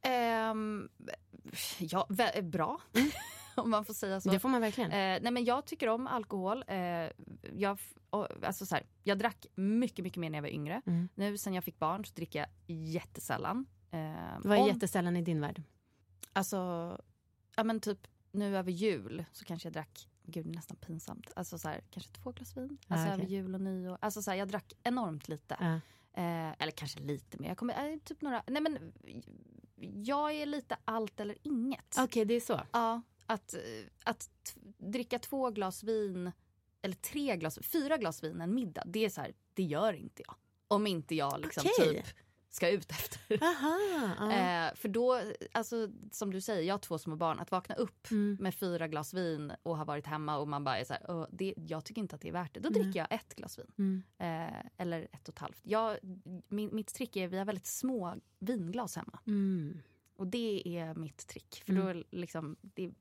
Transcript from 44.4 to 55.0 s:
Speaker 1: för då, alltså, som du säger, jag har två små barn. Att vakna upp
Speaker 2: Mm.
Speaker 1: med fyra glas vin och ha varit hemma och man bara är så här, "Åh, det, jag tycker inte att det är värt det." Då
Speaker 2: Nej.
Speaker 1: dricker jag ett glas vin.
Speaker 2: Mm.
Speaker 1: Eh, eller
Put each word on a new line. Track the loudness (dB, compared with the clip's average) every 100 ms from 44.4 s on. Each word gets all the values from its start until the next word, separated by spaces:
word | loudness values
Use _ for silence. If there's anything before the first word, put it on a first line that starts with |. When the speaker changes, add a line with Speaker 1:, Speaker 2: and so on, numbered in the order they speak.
| 4 4 0
Speaker 1:
för | -2 0
då, | 4 6 4 2 -6 -2
alltså, | -2 0 -2 -2 -6 -12
som | -4 -2
du | -2
säger, | 0 0
jag | 2
har | 0
två | -2 -4
små | -2 0
barn. | 0 0
Att | 0
vakna | -2 -2
upp | -2 -2 -2 0
Speaker 2:
Mm. | 2 4 2
Speaker 1:
med | -2
fyra | 0 0 0 0
glas | -2 -2
vin | -2 0 0 -4 -6
och | -4 -2
ha |
varit | -2 -2 -2
hemma | -4 0 0
och | 0
man | -2
bara | 0 0
är |
så | -2
här, | -6 -4
"Åh, | -4 -4
det, | -2 -4 -4
jag | -6 -6
tycker | -6 -4
inte | -4 -6
att |
det | -6
är |
värt | -4 -4
det." | -4
Då | 2
Speaker 2:
Nej. | 4
Speaker 1:
dricker | 4 0
jag | -2
ett | -4 -6
glas | -14 -12 -12
vin. | -14 -2
Speaker 2:
Mm. | 0 0 -4 _
Speaker 1:
Eh, | -4 -4 -4 -8 -12 _
eller | -2 -2